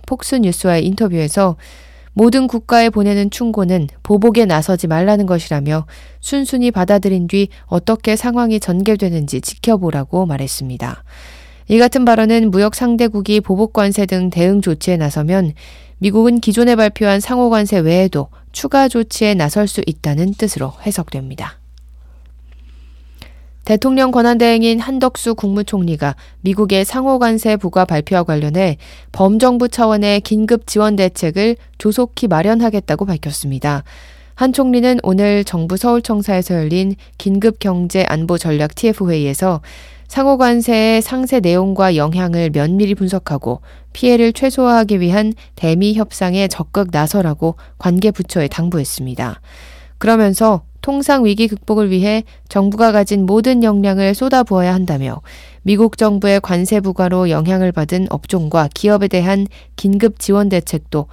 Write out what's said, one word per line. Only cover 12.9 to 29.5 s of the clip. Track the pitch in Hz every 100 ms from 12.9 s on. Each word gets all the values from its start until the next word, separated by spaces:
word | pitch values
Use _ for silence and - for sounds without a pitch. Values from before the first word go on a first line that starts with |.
| 233 233 214 196 214
보복 | 190 190 220
관세 | 220 202 202 190
등 | 185 180
대응 | 170 180 202
조치에 | 190 156 - 175
나서면 | 147 151 151 190 170 147 - - - -
미국은 | 196 208 233 240
기존에 | 226 208 240 226
발표한 | 214 - 208 196
상호 | - 254 240
관세 | 226 208 202
외에도 | 160 175 190 151 139 - -
추가 | - 277 277 269
조치에 | 240 226 - 214 196
나설 | 147 208 208
수 | - -
있다는 | 160 151 147 185
뜻으로 | 202 208 - 135 -
해석됩니다. | - 196 160 139 131 135 - - - - - - - - - - - - - - - - - - - - - - -
대통령 | 214 262 262 262
권한대행인 | 247 233 240 233 226 226 226
한덕수 | 240 269 254 - 233 226
국무총리가 | 202 202 202 202 170 156 143 131 - -
미국의 | 190 196 214 196 196
상호 | 254 262 262
관세 | 233 226 220 214
부과 | 185 185 185
발표와 | 151 151 185
관련해 | 170 151 147 165 190 147 - - -
범정부 | - 190 220 254